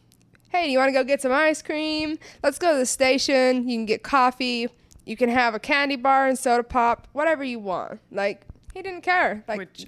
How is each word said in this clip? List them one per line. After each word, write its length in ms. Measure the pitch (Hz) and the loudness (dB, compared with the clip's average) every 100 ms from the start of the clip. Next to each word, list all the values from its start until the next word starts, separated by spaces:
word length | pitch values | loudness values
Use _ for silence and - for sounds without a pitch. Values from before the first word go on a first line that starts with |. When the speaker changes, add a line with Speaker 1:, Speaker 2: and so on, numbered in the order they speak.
| _ _ _ _ _ | _ _ _ _ _
Speaker 1:
"Hey, 140 | 359 | -2
do 60 | 330 | 2
you 80 | 262 | 2
wanna 140 | 269 | 4
go 120 | 262 | 2
get 160 | 254 277 | 2 0
some 120 | 262 | 2
ice 280 | 269 311 302 | 2 2 0
cream? 560 | - 302 311 311 311 311 - - | -4 -4 -2 -4 -4 -6 -12 -4
Let's 160 | 285 269 | -4 0
go 140 | 359 | 2
to 60 | 285 | 2
the 80 | 254 | 0
station. 840 | - 262 269 - 269 254 254 247 | 0 2 2 2 2 4 2 -2
You 80 | 233 | -4
can 80 | 220 | -2
get 160 | - | -4
coffee. 680 | - 277 254 - 254 240 233 - _ - | 0 2 2 0 -4 -2 -6 -10 _ -20
You 100 | - 220 | -14 -2
can 120 | 240 | 2
have 260 | 247 233 | 2 0
a 40 | 214 | -2
candy 380 | - 285 285 269 | 0 0 0 0
bar 300 | 269 269 269 | 2 4 2
and 120 | 254 | 0
soda 240 | 262 240 | 2 0
pop, 440 | 240 254 233 233 - | 0 0 0 0 -6
whatever 320 | 269 320 302 | -4 -2 -2
you 140 | 269 240 | -4 -8
want." 420 | 202 165 - 214 _ | -6 -6 -6 -12 _
Like, 360 | 196 202 - - - - | -6 -4 -6 -14 -20 -18
he 80 | 381 | -14
didn't 220 | 381 349 | -12 -6
care. 420 | 359 359 262 208 214 | -2 0 0 -2 -8
Like, 100 | 214 | -10
Speaker 2:
Which, 260 | 185 - | -10 -16